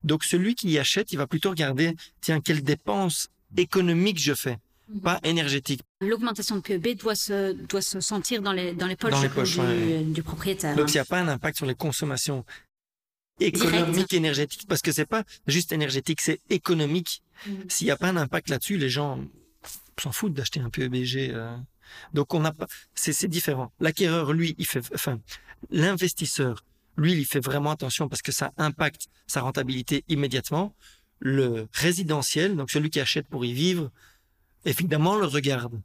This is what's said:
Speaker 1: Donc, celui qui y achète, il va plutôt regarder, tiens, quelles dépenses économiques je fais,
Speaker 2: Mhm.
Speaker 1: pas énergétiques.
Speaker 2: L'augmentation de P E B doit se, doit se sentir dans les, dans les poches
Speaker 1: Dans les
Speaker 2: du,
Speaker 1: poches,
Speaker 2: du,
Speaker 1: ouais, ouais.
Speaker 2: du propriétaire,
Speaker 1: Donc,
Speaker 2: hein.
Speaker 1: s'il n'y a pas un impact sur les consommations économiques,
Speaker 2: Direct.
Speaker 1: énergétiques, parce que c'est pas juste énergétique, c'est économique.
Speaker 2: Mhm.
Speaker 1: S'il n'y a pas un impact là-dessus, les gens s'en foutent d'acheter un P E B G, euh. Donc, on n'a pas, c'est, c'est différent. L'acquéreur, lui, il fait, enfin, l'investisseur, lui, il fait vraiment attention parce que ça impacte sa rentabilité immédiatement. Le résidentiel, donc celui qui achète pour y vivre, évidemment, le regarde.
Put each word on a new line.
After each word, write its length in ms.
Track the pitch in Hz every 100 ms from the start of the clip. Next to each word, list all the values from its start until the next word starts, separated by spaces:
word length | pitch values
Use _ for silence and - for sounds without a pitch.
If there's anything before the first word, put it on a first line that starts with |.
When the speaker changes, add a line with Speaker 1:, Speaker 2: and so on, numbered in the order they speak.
Speaker 1:
Donc, 220 | 156 156 -
celui 300 | 175 190 247
qui 140 | 190
y 80 | 151
achète, 360 | 135 196 220
il 40 | 156
va 100 | 143
plutôt 240 | 156 196
regarder, 440 | 170 147 135 165 165 - _
tiens, 220 | - 160
quelles 200 | - 151
dépenses 680 | 135 151 - 202 185 - - _ _ -
économiques 640 | 180 190 180 170 196 175
je 140 | 139
fais, 240 | 135 139 117 _ _ _
Speaker 2:
Mhm. 100 | 208
Speaker 1:
pas 220 | 180 180
énergétiques. 580 | 156 170 143 139 135 139 - _
Speaker 2:
L'augmentation 560 | 196 226 240 214 196 208
de 40 |
P 140 | 175 190
E 20 |
B 200 | 196 226
doit 180 | 220 208
se, 380 | - 202 196
doit 280 | 185 160 196
se 200 | 190 190
sentir 400 | - 208 - 233
dans 100 | 202
les, 220 | 190 180
dans 140 | 170 180
les 100 | 185
poches 140 | 226
Speaker 1:
Dans 100 | 139
les 80 | 139
Speaker 2:
du, 40 |
Speaker 1:
poches, 200 | 135 123
Speaker 2:
du, 60 | 170
Speaker 1:
ouais, 40 | -
ouais. 360 | 175 165 160
Speaker 2:
du 180 | 156 156
propriétaire, 540 | 160 160 196 190 156 147
Speaker 1:
Donc, 80 |
Speaker 2:
hein. 40 | 151
Speaker 1:
s'il 80 | 151
n'y 40 |
a 40 | 131
pas 160 | 180
un 80 | 170
impact 260 | 135 156 -
sur 100 | 135
les 100 | 127
consommations 680 | 156 131 151 131 - 135 120 - _ _ _ _ _ _ _ _
économiques, 540 | 165 180 165 170 170
Speaker 2:
Direct. 200 | 175 190
Speaker 1:
énergétiques, 540 | 185 160 143 147 - -
parce 140 | 165
que 100 | -
c'est 160 | 156 151
pas 160 | 220 - - -
juste 240 | 147 165
énergétique, 480 | 160 151 135 - 156
c'est 180 | - - _
économique. 760 | 185 - 170 147 170 165 - _ - 208
Speaker 2:
Mhm. 160 | 196 190
Speaker 1:
S'il 160 | - -
n'y 40 |
a 60 | 139
pas 120 | 180
un 80 | 180
impact 320 | 139 170 -
là-dessus, 280 | 139 - 196
les 120 | 135
gens 340 | 127 147 131 135 - _ _ - - - -
s'en 140 | -
foutent 220 | - 214
d'acheter 260 | 139 123 -
un 100 | 120
P 140 | -
E 60 | 131
B 140 | 127
G, 280 | 123 131 131
euh. 220 | 123 117 120 127 _ - - -
Donc, 200 | 151 143
on 80 | 170
n'a 100 | 156
pas, 160 | 156 - - -
c'est, 200 | - -
c'est 160 | 143 -
différent. 420 | 165 165 131 123 _
L'acquéreur, 540 | 160 156 180 170 143
lui, 200 | 160 170 156
il 80 | 165
fait, 180 | 135 120
enfin, 260 | - - 120 - - - - -
l'investisseur, 920 | 170 170 185 180 - 143 - 131 113 _ _ _ -
lui, 160 | 156
il 120 | 175 135
fait 140 | 143
vraiment 320 | 131 139 147
attention 360 | 151 131 - 147
parce 140 | 139
que 100 | -
ça 200 | - 139 -
impacte 500 | 151 139 151 - - _ -
sa 160 | 143
rentabilité 640 | 127 135 127 127 123 143 -
immédiatement. 680 | 151 139 127 - 147 202 - - - _ _
Le 480 | 131 135 127 113 110
résidentiel, 800 | - 160 175 175 151 131 151 185 180
donc 140 | 131
celui 220 | 156 151
qui 80 | 156
achète 280 | 131 151 139
pour 180 | 143 120
y 80 |
vivre, 360 | 123 170 180 143 - - _ _ _ _ _
évidemment, 520 | - 135 175 151 160 208
le 100 | 180
regarde. 560 | 143 139 131 120 117